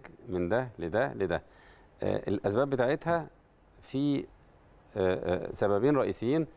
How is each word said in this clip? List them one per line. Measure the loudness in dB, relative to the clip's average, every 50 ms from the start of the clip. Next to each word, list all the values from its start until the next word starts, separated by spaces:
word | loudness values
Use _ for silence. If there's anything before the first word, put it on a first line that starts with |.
| -8 -18 -20 -18 -10 -4
من | -2 -2 0 2
ده | 0 0 0 -2 -6 -8
لده | -6 -2 0 0 0 0 -2
لده. | -2 -2 0 0 -2 -4 -8 -18 -20 -20 -20 -20 -20 -20 -20 -10 -4 -2
آه، | 0 0 0 -2
الاسباب | -2 -2 -2 0 0 2 2 2 2
بتاعتها | 0 0 2 0 0 0 0 0 0 0 -2 -6 -12 -20 _ _ _ _ _ _ -20 -20
في، | -14 -8 -4 -2 0 0 0 0
آه، | -2 -6 -12 -20 -20 -20 -20 -20 -20 -20 -20 -20 -20 -8 -2
آه، | 0 2 2 2 0 0 0 -2 -2 -2 -6
سببين | -4 0 0 2 2 4 4 4 4
رئيسيين | 4 2 0 -2 -2 -2 0 0 0 -2 -4 -8